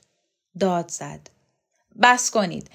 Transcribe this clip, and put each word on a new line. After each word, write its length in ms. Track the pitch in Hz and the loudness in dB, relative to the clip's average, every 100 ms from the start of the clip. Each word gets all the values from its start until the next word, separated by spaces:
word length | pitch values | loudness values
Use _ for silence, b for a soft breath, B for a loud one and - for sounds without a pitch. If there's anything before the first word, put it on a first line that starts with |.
| _ _ _ _ _ 180 | _ _ _ _ _ -4
داد 300 | 190 175 170 | -2 -2 -4
زد. 300 | - 143 156 - _ _ _ _ _ _ - | -10 -14 -16 -20 _ _ _ _ _ _ 2
بس 300 | 240 247 - | 4 4 2
کنید. 380 | 226 185 156 - | -2 -2 -4 -14